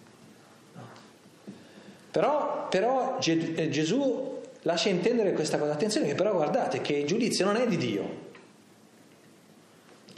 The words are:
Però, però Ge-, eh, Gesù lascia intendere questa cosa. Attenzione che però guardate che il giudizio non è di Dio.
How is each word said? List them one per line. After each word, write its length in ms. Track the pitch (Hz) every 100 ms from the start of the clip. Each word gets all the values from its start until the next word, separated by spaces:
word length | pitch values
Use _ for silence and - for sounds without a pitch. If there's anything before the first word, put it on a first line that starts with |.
| - - - - - - - - - - - - - - - - - - - - -
Però, 580 | 156 226 294 285 - -
però 480 | 185 233 269 - -
Ge-, 360 | 160 165 147
eh, 160 | 160 151
Gesù 680 | 135 156 254 269 - - - - -
lascia 280 | - 175 214
intendere 420 | 180 214 240 190
questa 240 | - 151 143
cosa. 160 | 147
Attenzione 340 | 151 214 320 160
che 80 |
però 180 | 143 202
guardate 500 | 185 151 226 - 123
che 120 | -
il 120 | 143 147
giudizio 400 | 220 240 - 190
non 100 | 220
è 100 | 233
di 100 | 165
Dio. 480 | 123 98 - - - - - - - - - - - - - - - - - - - - -